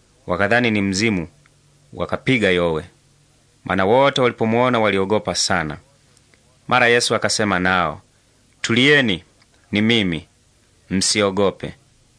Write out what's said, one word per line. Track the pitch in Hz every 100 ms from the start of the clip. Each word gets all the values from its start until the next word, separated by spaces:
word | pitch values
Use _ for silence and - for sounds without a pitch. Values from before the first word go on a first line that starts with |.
| _ _ -
wakadhani | 87 101 117 123
ni | 107
mzimu, | 98 95 113 95 82 _ _ _ _ _ _
wakapiga | - 85 - - 131 98
yowe. | 90 87 78 - _ _ _ _ _ _ _
Maana | - 92
wote | 95 123 139 135
walipomuona | 120 113 113 117 127 120
waliogopa | 107 98 95 107 98
sana. | 87 - 92 78 71 _ _ _ _ _ _ _ _ -
Mara | 123 120
Yesu | 120 -
akasema | 110 104 - 104 92
nao, | 92 92 82 76 _ _ _ _ _ _
"Tulieni, | - 117 135 147 120 82 - _ _ _ _
ni | 104
mimi, | 110 117 95 78 - _ _ _ _ _ -
msiogope." | 95 - 107 101 95 98 - 71 - _ _ _